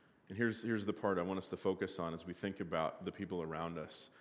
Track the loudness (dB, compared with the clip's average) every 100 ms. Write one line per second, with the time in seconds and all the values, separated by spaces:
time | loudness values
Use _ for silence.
0 | -20 -20 -6 2 2 2 2 2 2 2
1 | 4 4 4 0 -2 0 2 2 0 -2
2 | -2 -2 -6 -4 -2 -2 0 2 2 0
3 | -6 -4 -4 -2 -2 -2 -2 -4 -6 -8
4 | -12 -16